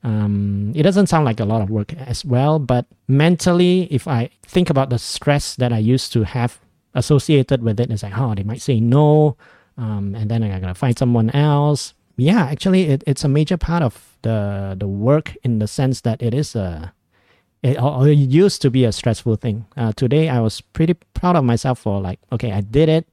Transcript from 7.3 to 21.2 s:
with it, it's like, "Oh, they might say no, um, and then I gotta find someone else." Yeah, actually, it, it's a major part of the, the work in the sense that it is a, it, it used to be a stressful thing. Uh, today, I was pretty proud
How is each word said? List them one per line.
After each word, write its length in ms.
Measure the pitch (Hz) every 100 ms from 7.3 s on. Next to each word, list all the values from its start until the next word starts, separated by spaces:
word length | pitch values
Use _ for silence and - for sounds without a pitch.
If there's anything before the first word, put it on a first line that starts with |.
| 147 131 135
with 160 | 113 107
it, 120 | 120
it's 120 | 113
like, 140 | 101 98
"Oh, 160 | 131 104
they 80 |
might 180 | 101 117
say 180 | - 123
no, 560 | 117 135 151 151 151 127 _ _ _ -
um, 380 | 113 104 98 98
and 160 | 107
then 120 | 117
I 160 | 110 95
gotta 160 | 92 90
find 220 | 131 117
someone 320 | 127 120 110
else." 600 | 139 151 143 147 143 - _ _ -
Yeah, 300 | 131 226 143
actually, 380 | 147 190 185
it, 200 | 175 139 -
it's 160 | 135
a 60 | 147
major 260 | 139 156 170
part 260 | - 170
of 360 | 143 - _ _
the, 520 | 117 110 101 101 98 95
the 100 | 101
work 480 | 98 110 147 156 -
in 160 | 123 113
the 80 | 107
sense 340 | - 131 131
that 200 | - 113
it 120 | 120
is 200 | 120 -
a, 400 | 113 92 82 85 _ _ _ _ _ _ _
it, 140 | 135 143
it 380 | 131 143 139 147
used 440 | 135 139 196 -
to 60 | 139
be 140 | 123
a 80 | 120
stressful 460 | 101 - 110 - 107
thing. 280 | 123 107 113 -
Uh, 160 | 117
today, 340 | 107 131 147 160
I 140 | 127
was 180 | 113 -
pretty 360 | - - 160 175 _
proud 240 | -